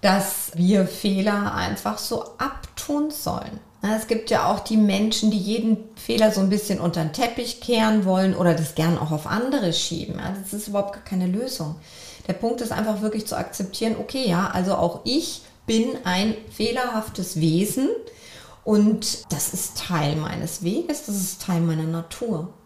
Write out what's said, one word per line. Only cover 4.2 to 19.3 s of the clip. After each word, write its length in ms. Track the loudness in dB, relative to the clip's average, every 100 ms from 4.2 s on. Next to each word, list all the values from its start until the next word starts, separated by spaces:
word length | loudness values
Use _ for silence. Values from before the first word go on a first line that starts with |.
| 2
ja 220 | 2 4
auch 80 | 0
die 180 | 2 4
Menschen, 540 | 6 4 2 4 2
die 60 | 2
jeden 400 | 0 0 2 2 0 -14
Fehler 360 | -2 4 4
so 100 | 4
ein 80 | 2
bisschen 300 | 2 0 0
unter 220 | 0 0
den 120 | -2
Teppich 480 | 0 -2 0 -6 -6
kehren 420 | 0 2 4 4
wollen 320 | 4 4 4 4
oder 180 | 4
das 220 | 4 0 0
gern 220 | 2 2
auch 140 | 0
auf 140 | -2 -2
andere 460 | -2 0 2 2
schieben. 480 | 0 -2 -4 -6 -6
Ja, 140 | -6 -8
das 120 | -8
ist 140 | -8 -4
überhaupt 260 | -2 -2
gar 100 | -6
keine 240 | -4 -2 0
Lösung. 480 | 0 -2 -4 -6 -8 -14 -20 -20 -16 -6
Der 60 |
Punkt 280 | -2 -2 -2
ist 100 | -4
einfach 300 | -2 -2 0
wirklich 240 | -2 -4 -4
zu 120 | -6
akzeptieren, 580 | -6 -6 -8 -2 -2 -2
okay, 280 | -4 -2 0
ja, 220 | 2 0
also 220 | 0 0 2
auch 260 | 0 0 0
ich 360 | 0 0 -8 -16 -14 0
bin 320 | 2 2 0
ein 320 | 0 2 2 -2 -8
fehlerhaftes 880 | -4 -2 0 -2 -2 -6 -6 -4 2
Wesen 480 | 4 4 2 2 0 0 -6 -18 -20 -20 -20 -10 2
und 680 | 6 6 4 -2 -6 -6